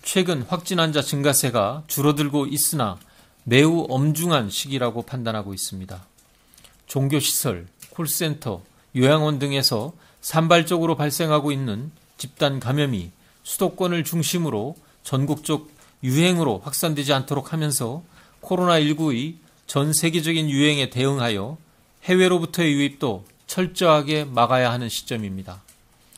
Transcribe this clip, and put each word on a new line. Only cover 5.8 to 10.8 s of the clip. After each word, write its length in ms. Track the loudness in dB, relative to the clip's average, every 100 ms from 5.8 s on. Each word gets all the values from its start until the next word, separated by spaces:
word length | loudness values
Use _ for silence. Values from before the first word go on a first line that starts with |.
| -12 -14 -18 _ _ _ _ -20 -20 _ -6
종교시설, 800 | -2 0 0 0 -2 -2 -4 -8 -20 -16
콜센터, 720 | -8 -6 -2 -4 -4 -6 -8 -10 _ _ 2
요양원 440 | 6 6 4 0
등에서 540 | -2 0 0 0 -4 -10 -20 _ -2
산발적으로 720 | 2 6 6 4 0